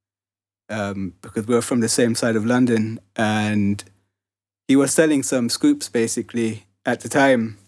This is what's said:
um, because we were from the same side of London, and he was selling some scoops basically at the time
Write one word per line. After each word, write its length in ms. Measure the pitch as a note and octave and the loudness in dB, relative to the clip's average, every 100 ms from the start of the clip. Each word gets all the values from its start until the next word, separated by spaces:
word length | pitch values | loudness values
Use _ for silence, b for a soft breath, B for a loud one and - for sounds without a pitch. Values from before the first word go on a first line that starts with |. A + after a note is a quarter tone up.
| _ _ _ _ _ _ - | _ _ _ _ _ _ -10
um, 460 | G#2+ G2+ G2 F#2+ - | -6 -6 -6 -10 -12
because 240 | - A2+ G#2+ | -12 -8 -2
we 80 | |
were 80 | A#2 | 0
from 180 | - B2+ | 0 0
the 80 | A2+ | 0
same 260 | - A#2 | 2 0
side 220 | A#2 A#2+ A2+ | 0 0 0
of 100 | A2 | 0
London, 540 | B2 B2 A2+ G#2+ A2+ _ - | 2 2 2 -2 -6 _ -4
and 680 | G#2+ G#2+ G#2+ G#2 G2+ G2+ - _ _ _ _ _ _ _ - | -2 0 0 0 0 -2 -8 _ _ _ _ _ _ _ 0
he 80 | C3+ | 2
was 160 | C#3 | 4
selling 300 | - D#3+ D3 | 2 2 2
some 240 | B2 C3 A#2+ | 0 -2 -2
scoops 400 | - D3+ D3 - | 0 2 0 -2
basically 760 | A#2+ A2+ - A2 A#2 A2 G#2+ - _ - | -2 -2 -2 -6 -4 -4 -4 -12 _ -4
at 140 | A#2+ | -4
the 80 | A#2 | -2
time 500 | D3 C#3 B2 A2+ G#2+ | 2 4 4 0 -8